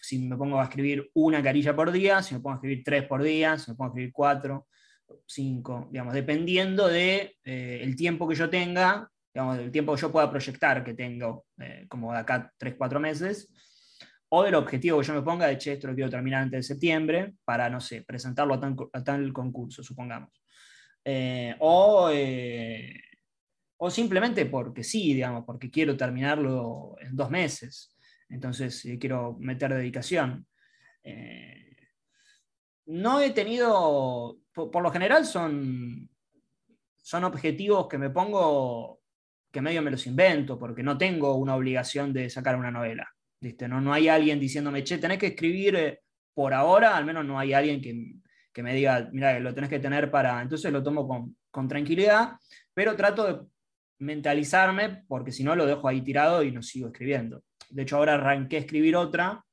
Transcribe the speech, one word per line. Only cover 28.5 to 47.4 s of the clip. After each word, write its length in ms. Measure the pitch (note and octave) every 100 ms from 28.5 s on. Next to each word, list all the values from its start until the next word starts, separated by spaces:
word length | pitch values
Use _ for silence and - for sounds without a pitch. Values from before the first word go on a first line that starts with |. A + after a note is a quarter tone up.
| B2+ B2+ - B2
eh, 120 | A#2+
quiero 400 | C3+ B2+ A#2+ A#2
meter 340 | C3 C3 C3+
dedicación. 720 | C3 B2 B2 B2 F3 B2+ B2 - _ _ _ _ _
Eh, 720 | - G#2 A2+ - - - _ _ _ _ _ _ _ _ _ _ _ _ -
no 320 | E3+ G#3+ C#4
he 100 | C#4
tenido, 1080 | A3+ G#3 A#3+ A#3+ G3+ E3 C#3+ C3 B2 A#2+ - _
po-, 180 | - D#3
por 100 | F3
lo 80 | F3
general 340 | F3 G3 D4+ D#4
son, 840 | F3+ E3 C#3+ C3+ B2+ A#2+ C3+ - _ _ _ _ _ _ _ _ _
son 260 | - E3+
objetivos 640 | F#3 D3+ D#3 D3 G3+ G3+ -
que 100 | C#3+
me 100 | C#3
pongo 920 | D3 G3 G3+ E3 C#3+ B2+ A#2 A2+ - _ _ _ _ _
que 100 | C#3
medio 200 | C#3+ E3
me 100 | D3
los 140 | C3 B2+
invento, 520 | B2+ F#3 D3+ C3+ B2
porque 240 | A#2+ A#2
no 140 | C3+ D3
tengo 380 | F#3 E3+ C#3+ C3
una 200 | C3+ C3
obligación 560 | C3 B2+ B2+ C#3 C#3+
de 180 | C3 B2
sacar 280 | C3 C3 B2+
una 140 | B2
novela, 360 | A#2+ A#2 A2+ - - _ _
¿viste? 280 | B2+ - B2
No, 100 | B2+
no 140 | C#3
hay 160 | D3 D#3+
alguien 280 | D#3+ D3+ D3
diciéndome, 440 | C3+ D3 D3 C#3
"Che, 140 | C3+ F3
tenés 200 | E3 F#3+
que 100 | G3
escribir, 480 | - E3 F#3 G3 F#3+
eh, 220 | D3+ - _ _ _
por 200 | - C#3
ahora", 440 | C3+ D#3 G3 A3 F3+
al 80 | D3
menos 180 | E3
no 160 | C#3+ C3+